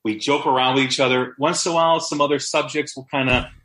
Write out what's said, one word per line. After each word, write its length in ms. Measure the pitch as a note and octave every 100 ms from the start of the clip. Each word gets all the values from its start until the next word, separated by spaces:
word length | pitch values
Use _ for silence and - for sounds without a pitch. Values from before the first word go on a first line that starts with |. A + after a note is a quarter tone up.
We 120 | A2+ G#2+
joke 280 | - D3 D3
around 280 | C3 C3 C3+
with 80 |
each 160 | C3 C3+
other. 340 | C3 B2+ B2+ -
Once 260 | D3 E3+ F3+
in 60 |
a 20 |
while, 260 | E3+ E3 E3
some 200 | D#3+ D3
other 180 | C#3+ C#3+
subjects 580 | - D#3 C#3+ D3+ D3 -
will 100 | C3
kinda, 400 | C#3 C3 B2 A#2+ -